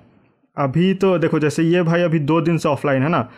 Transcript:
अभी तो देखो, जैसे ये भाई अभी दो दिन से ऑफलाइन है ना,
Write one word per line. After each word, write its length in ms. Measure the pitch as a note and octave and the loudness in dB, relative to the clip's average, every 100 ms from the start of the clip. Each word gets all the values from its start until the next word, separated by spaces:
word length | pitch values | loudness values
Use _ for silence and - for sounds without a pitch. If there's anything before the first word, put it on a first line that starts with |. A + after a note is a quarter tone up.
| - _ _ _ _ - | -14 _ _ _ _ -6
अभी 340 | C#3 D#3+ F#3 | -2 0 0
तो 240 | F#3+ G3 F3 | 2 0 2
देखो, 200 | E3 D#3 | 0 0
जैसे 240 | D3+ D3+ | 0 0
ये 200 | E3 F3+ | 0 2
भाई 200 | E3+ E3+ | 0 0
अभी 160 | F3 D#3+ | 0 0
दो 220 | C#3 E3 | 0 0
दिन 180 | D#3+ D#3 | 0 0
से 100 | D#3+ | -2
ऑफलाइन 340 | C#3 D3 C3+ | -2 -2 0
है 60 | C#3+ | 0
ना, 200 | E3 B2 | -2 -4